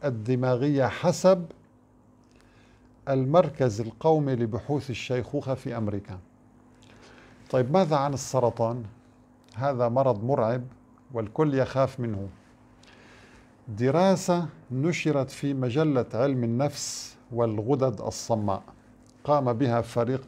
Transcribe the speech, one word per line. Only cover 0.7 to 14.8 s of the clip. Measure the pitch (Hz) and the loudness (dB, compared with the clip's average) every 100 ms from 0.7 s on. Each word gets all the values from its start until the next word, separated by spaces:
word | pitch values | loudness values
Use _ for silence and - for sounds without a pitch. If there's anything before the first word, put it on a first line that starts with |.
| 139 120 | 2 0
حسب | - 175 - 185 185 165 - _ _ _ _ _ _ _ _ - _ - _ - _ - | 0 -2 4 4 4 0 -16 _ _ _ _ _ _ _ _ -20 _ -20 _ -20 _ -4
المركز | 135 131 165 170 - 127 104 | -2 4 4 4 2 0 0
القومي | 113 - 160 156 139 | -6 -2 2 2 2
لبحوث | 123 117 110 - 143 - | 0 -2 -4 -4 -4 -4
الشيخوخة | - - 127 110 147 135 | -8 -4 -4 -2 -6 -4
في | 131 135 117 | -6 -6 -4
أمريكا. | 104 101 101 92 - _ _ _ _ - - - - - - - - | -4 -4 -8 -14 -16 _ _ _ _ -20 -20 -20 -20 -20 -20 -20 -2
طيب، | 131 123 | 0 2
ماذا | 180 170 147 | 2 4 2
عن | 143 | 0
السرطان؟ | 135 - 131 117 117 113 123 107 - _ _ _ _ _ | -2 -2 0 0 2 -2 -2 -10 -16 _ _ _ _ _
هذا | 110 139 123 120 | -4 -2 0 2
مرض | 123 131 104 | 2 2 2
مرعب | 120 139 110 123 127 - - - - | 0 0 2 0 -6 -16 -20 -20 -10
والكل | 117 104 - 156 | -8 -6 0 2
يخاف | 135 123 131 131 - | 2 0 0 0 -2
منه. | 117 98 95 - - - - - - - - - - - - _ - | -6 -6 -8 -14 -20 -20 -20 -20 -20 -20 -20 -20 -20 -20 -20 _ -14
دراسة | 104 127 156 190 185 185 175 165 - - | -2 2 4 4 4 2 0 -2 -8 -8
نشرت | 127 | -2